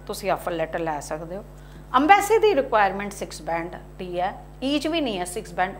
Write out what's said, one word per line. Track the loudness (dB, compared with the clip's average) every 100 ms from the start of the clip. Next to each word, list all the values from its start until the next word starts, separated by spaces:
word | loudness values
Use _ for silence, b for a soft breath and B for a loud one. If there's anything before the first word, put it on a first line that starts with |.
| -12
ਤੁਸੀਂ | -6 -2
offer | -2 0
letter | -2 -2 -2
ਲੈ | -4 -4
ਸਕਦੇ | -6 -8 -8 -12
ਹੋ। | -14 -18 B B B 4
ਅੰਬੈਸੀ | 6 6 6 6
ਦੀ | 6 4
requirement | 2 4 4 0 -6
six | -8 -10 -10
band | -4 -4 -4 -10 -16 -14
ਦੀ | -8 -4
ਹੈ, | -4 -4 -16 -6
Each | -2 0 0
ਵੀ | 0
ਨਹੀਂ | 0 -2
ਹੈ | -4
six | -6 -8
band | -2 -2